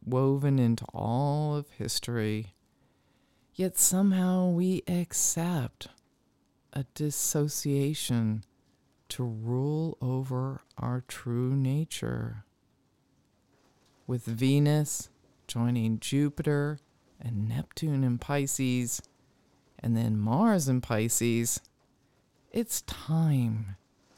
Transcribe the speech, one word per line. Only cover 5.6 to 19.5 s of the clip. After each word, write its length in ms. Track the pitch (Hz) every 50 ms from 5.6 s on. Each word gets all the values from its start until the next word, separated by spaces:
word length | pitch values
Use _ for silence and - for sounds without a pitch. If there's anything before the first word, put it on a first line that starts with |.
| 120 - - - - - - _ _ _ _ _ _ _ _ _ _ _ _ _ _ _ -
a 100 | 139 135 - -
dissociation 1500 | - 151 151 143 - - - - 151 147 151 - - - 143 139 139 139 143 151 - - - 123 117 113 110 107 107 - _ _ _ _ _ _ _ _ _ _ _ _ -
to 160 | - - 127
rule 720 | 117 110 110 110 117 123 127 135 147 151 156 165 165 - -
over 580 | 131 127 127 131 135 131 127 127 131 135 135 - - _ _
our 260 | - 120 120 123 127 123 -
true 480 | - - - 120 120 120 127 127 135
nature. 880 | 139 131 131 139 147 160 - - - 113 113 123 117 117 117 113 107 - _ _ _ _ _ _ _ _ _ _ _ _ _ _ _ _ _ _ _ _ _ _ _ _ _ _ _ _ _ _ _ _
With 200 | - 127 120 -
Venus 840 | 117 117 110 131 131 139 143 147 147 147 151 151 - - - - - _ _ _ _ _ _ _
joining 540 | - - 117 117 120 123 120 110 113 110 107
Jupiter 800 | - - 135 139 147 147 143 - 160 151 147 143 143 147 151 143 _ _ _ _ _ _ _ -
and 300 | - 117 117 101 107 110
Neptune 560 | 117 139 - - - - 160 156 147 135 135
in 140 | 123 120 120
Pisces, 800 | - - 143 143 139 139 - - 135 127 123 123 123 113 - - - - _ _ _ _ _ _ _ _